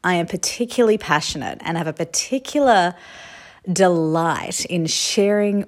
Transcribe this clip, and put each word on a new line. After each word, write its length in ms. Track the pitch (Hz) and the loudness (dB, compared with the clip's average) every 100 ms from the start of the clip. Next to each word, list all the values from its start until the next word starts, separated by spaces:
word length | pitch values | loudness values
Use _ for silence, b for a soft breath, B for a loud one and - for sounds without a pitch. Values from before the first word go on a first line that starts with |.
I 120 | 180 175 | -2 -2
am 100 | 170 | -2
particularly 720 | - - - 240 - 226 214 | -4 -6 -4 -4 2 2 2
passionate 640 | - 151 - 151 110 - | 0 -2 -2 -6 -8 -8
and 140 | - 165 | -6 -4
have 100 | 160 | -4
a 60 | |
particular 1000 | 156 170 - - 262 262 294 277 208 175 180 B B B B B B 190 | -6 -6 -4 -4 -6 -2 2 4 4 4 -2 B B B B B B -4
delight 960 | 175 185 170 160 160 165 151 - - - | 2 4 4 2 2 0 -2 -4 -8 -4
in 220 | 175 160 | -2 -2
sharing 760 | - - - 202 208 208 202 | -2 -2 2 2 4 2 0